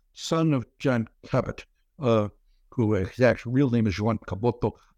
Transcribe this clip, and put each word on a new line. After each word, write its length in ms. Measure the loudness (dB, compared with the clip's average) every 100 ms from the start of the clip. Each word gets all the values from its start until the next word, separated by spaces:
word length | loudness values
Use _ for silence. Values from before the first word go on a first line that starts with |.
| _
son 400 | -12 -4 0 2
of 140 | 0 -2 -4
John 300 | 0 0 -2 _ -4
Cabot, 380 | -2 -2 -8 -14 _ _ -4
uh, 300 | 2 2 0 -6 _ _ _
who, 260 | -2 0
his 260 | 0 -2 2
actual 320 | 2 2 -2
real 180 | 0 2
name 160 | 2 0
is 120 | 0
Juan 200 | -2 -2
Caboto, 540 | -6 -4 -2 0 -4 -6 _